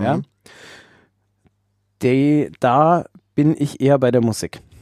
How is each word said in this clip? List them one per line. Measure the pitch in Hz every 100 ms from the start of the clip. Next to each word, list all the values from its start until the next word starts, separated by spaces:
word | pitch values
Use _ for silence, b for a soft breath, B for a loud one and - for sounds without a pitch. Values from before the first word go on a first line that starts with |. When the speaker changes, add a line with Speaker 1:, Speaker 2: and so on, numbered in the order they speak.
Speaker 1:
ja. | 107 156
Speaker 2:
Mhm. | - _ - B B B B B B B _ _ _ _ _ _ _ _
Speaker 1:
Die, | 123 131 143 151 101 -
da | 127 127 156 170 - - _
bin | - 147 160
ich | 143 -
eher | 131 139
bei | 127
der | 123
Musik, | 117 107 85 - - B